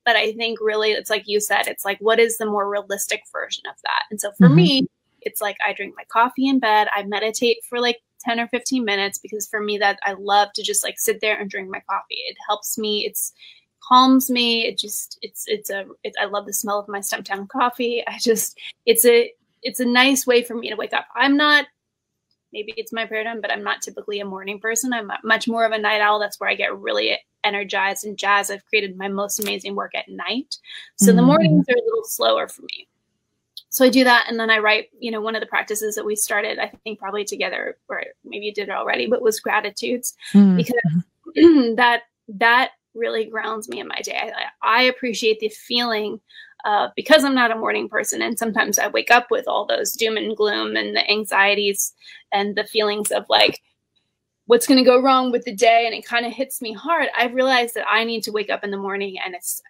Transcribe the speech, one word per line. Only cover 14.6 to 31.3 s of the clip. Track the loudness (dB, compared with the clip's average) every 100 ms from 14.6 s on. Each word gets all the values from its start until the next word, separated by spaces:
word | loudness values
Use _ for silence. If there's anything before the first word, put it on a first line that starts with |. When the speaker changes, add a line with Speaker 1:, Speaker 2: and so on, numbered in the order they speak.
| -2
Speaker 1:
It | -4
just, | -8 -8 -12 -14
it's, | -16 -12 -6
it's | -6 -6
a, | -8 -10 -12
it, | -10 -6
I | -4
love | -6 -6
the |
smell | -6 -2 -4
of | -4
my | -8
Stumptown | -6 -8 -6 -8 -6
coffee. | -2 0 0 -4 -2 -6
I | -4
just, | 0 0 -2 -10 -20 -6 0
it's | 4 6
a, | 6 2 -6 _ _
it's | -10 -4
a | 2
nice | 4 4 4 4
way | 2
for | 2 -8
me | -8
to | -8
wake | -4
up. | -4 -4 0
I'm | 2 4
not, | 4 4 2 _ _ _ _ _ _ _ _
maybe | -12 -10 -10
it's | -8
my | -6 -4
paradigm, | -4 -4 -6
but | -6
I'm | -4
not | -4 -6
typically | -8 -12 -10 -8
a | -8
morning | -10 -10 -6
person. | -4 -2 -2
I'm | -4 -6 -6
much | 0 0 0
more | 0 0
of |
a | 0
night | 0 2
owl. | 2 2
That's | -2 -4
where | -4
I | -4
get | -6 -8
really | -4 -2 -2 -4 _ _
energized | -4 -4 -4 -4 -4 -4 -10
and | -6
jazzed. | 0 0 0
I've | -8 -2
created | -2 -2 -6
my | -6
most | -4 -4 -4
amazing | -4 -6 -6 -8
work | -6 -8
at | -10
night. | -10 -6 -6 -8 -12 -16 -20 -12 2
So | 6
the | 8
Speaker 2:
Mm-hmm. |
Speaker 1:
mornings | 6